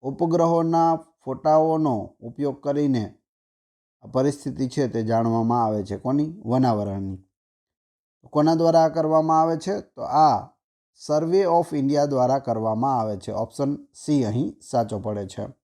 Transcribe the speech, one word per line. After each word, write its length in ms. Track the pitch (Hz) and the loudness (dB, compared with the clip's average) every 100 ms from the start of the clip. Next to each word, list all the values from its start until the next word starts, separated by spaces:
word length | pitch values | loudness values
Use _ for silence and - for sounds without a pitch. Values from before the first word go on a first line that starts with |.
ઉપગ્રહોના 920 | 131 135 165 165 165 170 165 165 165 165 | -8 -4 0 2 4 2 2 2 2 0
ફોટાઓનો 1200 | - _ - 131 160 156 156 160 156 117 92 _ | -4 _ -12 -4 2 4 4 2 0 -2 -6 _
ઉપયોગ 440 | 113 117 143 135 | -18 -6 -6 -4
કરીને 560 | 143 143 147 127 98 - _ _ _ _ _ _ _ _ | -4 -2 0 0 -2 -10 _ _ _ _ _ _ _ _
આ 60 | - | -6
પરિસ્થિતિ 600 | 127 135 143 - 98 127 | -2 0 -2 -10 -6 -6
છે 200 | 139 131 | -2 -2
તે 160 | 117 | -2
જાણવામાં 640 | 110 113 113 113 113 120 113 | -2 0 0 0 0 0 0
આવે 180 | 107 | -2
છે. 140 | 98 101 | -4 -8
કોની? 440 | 117 139 151 175 156 | -4 -2 -2 -6 -4
વનાવરણની. 800 | 127 127 107 101 98 98 92 _ _ _ _ _ _ _ _ _ _ - | 0 2 0 -2 -6 -8 -10 _ _ _ _ _ _ _ _ _ _ -6
કોના 260 | 151 156 165 | 0 2 4
દ્વારા 280 | 165 165 | 4 6
આ 60 | 160 | 4
કરવામાં 520 | 160 156 160 156 160 | 2 2 2 4 2
આવે 160 | 165 160 | 2 0
છે? 240 | 175 175 | -4 -8
તો 200 | - - | -8 -12
આ 480 | - 143 156 135 - _ _ _ _ _ | -2 4 4 4 -4 _ _ _ _ _
સર્વે 500 | - 151 165 185 190 | -2 -2 2 2 4
ઓફ 280 | 170 165 | 2 2
ઇન્ડિયા 320 | 151 135 143 147 | -2 0 2 0
દ્વારા 340 | 135 123 135 | 2 2 0
કરવામાં 600 | 127 110 110 110 135 131 | -2 -4 -2 -2 0 0
આવે 180 | 110 101 | -2 -6
છે. 140 | - | -8
ઓપ્શન 440 | - 113 - 143 143 - | -6 -8 -4 -4 -4 -10
સી 300 | - - 147 | -16 -2 0
અહીં 360 | 117 110 180 - | 0 -2 -4 -6
સાચો 380 | - 123 107 107 | -6 -2 -2 -4
પડે 280 | 107 104 95 | -6 -8 -8
છે. 140 | - 107 - | -10 -12 -14